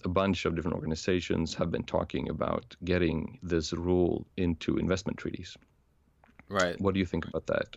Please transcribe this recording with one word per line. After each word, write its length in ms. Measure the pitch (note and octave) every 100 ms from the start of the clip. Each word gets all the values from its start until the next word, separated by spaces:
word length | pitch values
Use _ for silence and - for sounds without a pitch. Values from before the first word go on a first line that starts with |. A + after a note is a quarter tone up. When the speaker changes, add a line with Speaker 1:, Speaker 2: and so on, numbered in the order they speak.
Speaker 1:
a 40 | F#2
bunch 360 | F#2 G2 F2 E2+
of 80 |
different 200 | E2 E2 -
organizations 800 | D#2 D#2+ - F2+ - F2 E2
have 160 | - E2+
been 120 | -
talking 460 | - F2 F2 - -
about 480 | - - G1+ - -
getting 540 | F2 F2+ E2+ D#2+ D2+ -
this 300 | F2 E2+ D#2
rule 540 | E2+ F2 F2+ E2+ D#2 - -
into 420 | F2 E2+ - -
investment 400 | E2+ F#2 - -
treaties. 380 | - - - - _ _ _ _ _ _ - _ -
Speaker 2:
Right. 320 | G2 F2+ -
Speaker 1:
What 140 | G2
do 60 | F#2+
you 60 | F2+
think 200 | E2+ -
about 200 | D#2+ -
that, 280 | - -